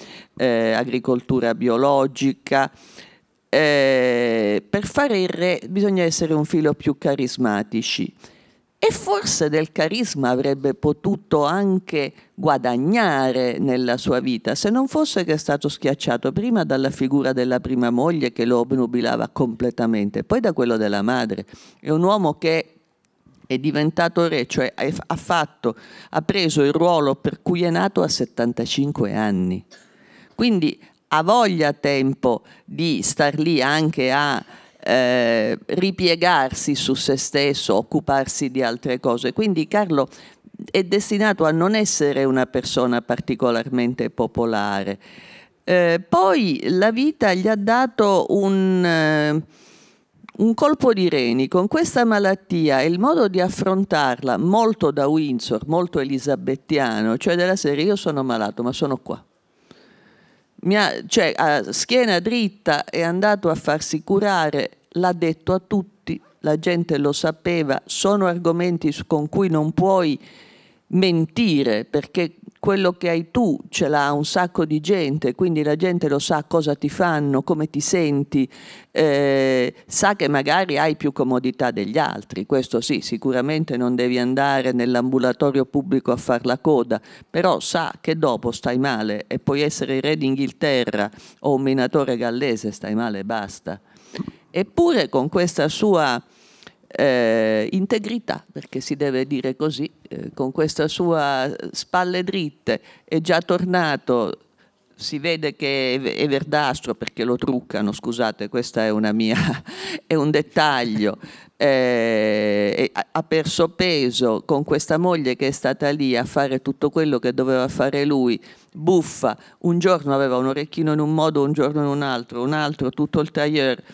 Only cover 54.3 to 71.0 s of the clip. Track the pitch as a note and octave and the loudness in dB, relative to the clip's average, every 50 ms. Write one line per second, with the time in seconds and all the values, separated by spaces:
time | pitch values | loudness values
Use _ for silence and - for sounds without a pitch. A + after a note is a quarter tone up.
54.3 | A#2 F#2+ C3+ F3 G3+ A3+ A3+ A3 G#3+ - E3+ D3 D3 D3 C#3 C#3+ D#3 D#3 D3+ C#3+ | 0 2 2 2 2 4 4 2 2 2 0 0 0 0 0 2 2 2 0 0
55.3 | B2+ A2+ - - A2+ - - D3 D#3+ F3 F3+ E3+ - D3+ C3+ C#3 C#3 C3 B2+ D3 | -2 -4 -2 -4 -4 -4 -2 -2 0 0 0 -2 -2 -4 -2 -2 -4 -4 -2 -2
56.3 | C3+ - - C#3 C3+ C3+ - - D#3 C#3+ C3+ A#2 G#2+ G#2+ A2 A2+ A2+ - - G3 | -2 -2 -2 -4 -6 -6 -4 -2 -2 0 0 0 0 0 0 0 0 0 0 0
57.3 | F3 F3 F3+ F#3 F#3+ G3+ - D3 C#3+ C#3+ D#3+ G#3 G3+ G3 - E3+ D3 C#3 C3 B2+ | 0 2 2 0 0 0 0 -2 0 0 0 0 0 0 -2 -4 -2 -2 -2 -2
58.3 | A#2+ A2+ G#2+ G2+ - - A#2+ B2 B2+ - D#3+ C#3+ C3 - - - - - - _ | -2 -2 -2 -2 -4 -4 -4 -4 -2 -2 -2 -2 -2 -6 -6 -10 -12 -12 -12 _
59.3 | _ _ _ _ _ _ _ _ - - _ _ _ _ _ _ _ _ _ _ | _ _ _ _ _ _ _ _ -20 -20 _ _ _ _ _ _ _ _ _ _
60.3 | _ _ _ _ _ - - F3+ G3+ G#3+ G3+ - A#1+ A#1+ - - - A3+ F3+ D3+ | _ _ _ _ _ -6 -2 0 2 2 2 0 -2 -4 -6 0 2 2 2 2
61.3 | - - E3+ D#3 D3 C3+ F#2+ - - - - - A#3 B3+ A#3+ A3 F#3 F3 F3+ A3+ | 2 0 2 2 2 2 0 -2 -6 -6 -4 0 2 2 2 2 2 0 0 0
62.3 | A#3+ A#3+ A3 F#3+ - - _ E3+ D3 D3 - - - E3 E3 E3+ F3 F#3 G3 G#3+ | 0 0 0 -2 -4 -4 _ 0 0 0 -2 -4 -4 -2 -2 0 0 0 2 2
63.3 | G#3 G3 G3 E3 D#3+ D#3 - D3+ D3+ D#3 - - - D3+ - - G3 G3 G#3 G3+ | 2 2 0 0 0 0 0 -2 -2 -2 -2 -4 -6 -6 -2 0 0 2 2 2
64.3 | F#3+ E3+ D#3+ D3+ D3+ C#3+ - - - _ _ _ - E3+ F#3 F3+ F3+ E3 E3+ D#3+ | 2 2 0 0 0 -2 -4 -4 -8 _ _ _ -4 0 0 0 0 0 0 -2
65.3 | D#3+ - _ - F#3 F3+ F3+ _ G#3+ G3+ F3+ - _ _ _ - - - - _ | -2 -2 _ -2 -2 -2 -2 _ -2 -2 -2 -4 _ _ _ -8 -8 -8 -10 _
66.3 | _ _ - D3+ D3+ D#3+ D#3+ F3+ F3 E3+ E3+ - D#3+ C#3+ C#3+ C#3+ C#3 - - D#3 | _ _ -2 0 0 0 0 0 0 0 0 0 0 0 2 0 0 0 -2 -2
67.3 | D#3 - _ F3+ E3+ E3 D#3 C#3 C3 - - - - - - F#3+ G#3 G3+ F#3+ F3+ | -4 -2 _ -2 -2 0 0 0 -2 -4 -4 -6 -6 0 2 2 4 4 2 2
68.3 | E3+ F3 F3 E3 E3 E3+ F3 F3+ F3 D#3+ - D3+ D3 - - - E3 D3+ D3 D#3 | 0 0 0 0 0 2 0 0 0 0 0 -2 -2 -2 -4 -2 -2 -2 -2 -2
69.3 | - G3 G3 F3 D#3+ D#3 D3+ D#3 - - F3+ G3 F#3+ F#3 F3 D3+ C#3 - - - | 0 0 2 2 2 2 2 0 0 2 2 4 4 4 4 2 0 -2 -6 -14
70.3 | - - - - - - _ _ _ _ _ _ - F3+ | -20 -20 -20 -20 -20 -20 _ _ _ _ _ _ 2 2